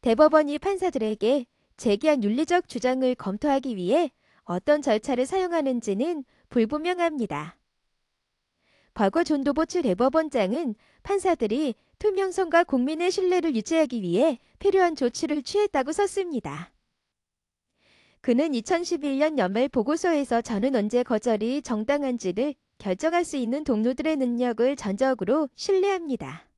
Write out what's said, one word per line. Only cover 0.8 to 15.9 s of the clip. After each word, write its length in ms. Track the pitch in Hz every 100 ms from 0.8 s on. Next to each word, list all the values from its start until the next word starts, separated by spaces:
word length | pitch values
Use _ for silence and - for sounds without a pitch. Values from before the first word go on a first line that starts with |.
| 359 262 220 214 214 277 240 _ _ _
제기한 460 | 240 208 311 294
윤리적 460 | 202 233 311 349 -
주장을 460 | 247 247 262 254 254
검토하기 600 | - 208 302 277 262 208
위해 340 | 175 269 330 _ _ _
어떤 360 | - 180 - 294
절차를 460 | 285 220 - 247 262
사용하는지는 1000 | 381 370 339 269 247 220 196 294 330 262 _ _
불분명합니다. 1080 | 247 226 294 330 359 339 302 220 143 151 - _ _ _ _ _ _ _ _ _ _ _ _ _
과거 280 | - 202 311
존 200 | 339 302
도보츠 380 | 277 285 320 359
대법원장은 920 | 269 180 254 311 320 254 190 254 320 208 _ _
판사들이 720 | - 302 381 330 214 233 302 220 _ _
투명성과 680 | 427 381 381 359 370 339
국민의 460 | 349 269 254 311 349
신뢰를 440 | 370 370 359 330
유지하기 480 | 240 208 320 302 240
위해 360 | 185 175 311 247 _ _
필요한 360 | 392 392 359
조치를 480 | 320 240 - 320 302
취했다고 500 | 254 403 415 285 262